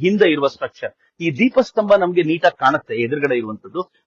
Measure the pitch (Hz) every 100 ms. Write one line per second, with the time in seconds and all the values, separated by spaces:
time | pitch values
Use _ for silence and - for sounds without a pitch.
0 | 170 208 190 147 139 - 131 - 110 -
1 | _ - 165 131 247 262 240 - 208 202
2 | 175 175 156 165 180 - 135 151 - 113
3 | 117 147 139 123 110 107 95 143 180 _